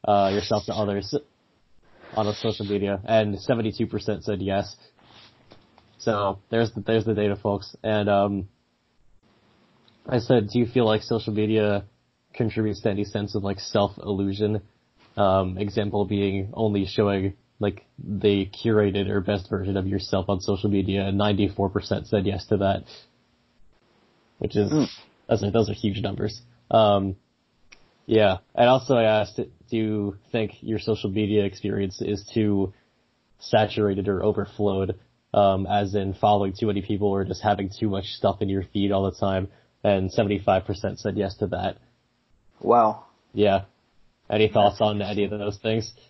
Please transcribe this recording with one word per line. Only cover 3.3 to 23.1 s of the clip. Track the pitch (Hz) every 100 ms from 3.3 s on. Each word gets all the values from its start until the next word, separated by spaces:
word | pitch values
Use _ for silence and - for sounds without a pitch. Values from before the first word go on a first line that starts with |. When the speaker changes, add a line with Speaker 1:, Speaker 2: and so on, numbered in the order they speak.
| 98
Speaker 1:
seventy-two | - 117 110 - 110
percent | 110 - 101 82
said | 98
yes. | 98 98 98 - _ _ _ - - _ _ - _ _ _ _
So | - 101 101 98 _
there's | 113 113
the, | -
there's | 104 113 107
the | 104
data, | 104 101
folks. | 107 101 - -
And, | 110 107 104
um, | 101 101 98 95 _ _ _ _ _ _ _ _ _ _ _ _ _ _ _ -
I | 123
said, | 117 127 104
"Do | 120
you | 117
feel | 127 113
like | 107
social | - 117 107
media | 104 107 110 104 101 98 _ _ _ _
contributes | - 110 110 107 98
to | 110
any | 98 101
sense | 107 104 110
of, |
like, | 98 98
self-illusion?" | - 117 120 - - 98 98 98 104 107 - _ _ _ _ -
Um, | 98 95 92 92
example | 104 113 104 104 95
being | 101 98 98 98
only | - 110 101 95
showing, | - 104 98 98 98 _ _
like, | 104 95 _ -
the | - 101 104 101 98
curated | - 117 107 101 98 98
or | 101
best | 95 101 90
version | 101 95 98
of | 95
yourself | 98 - 95 95
on | 95
social | - 95 107
media, | 101 95 98 98
and | 98
ninety-four | 104 101 101 - 98
percent | 98 - - -
said | 104 95
yes | 95 -
to | 101
that. | 98 98 - - _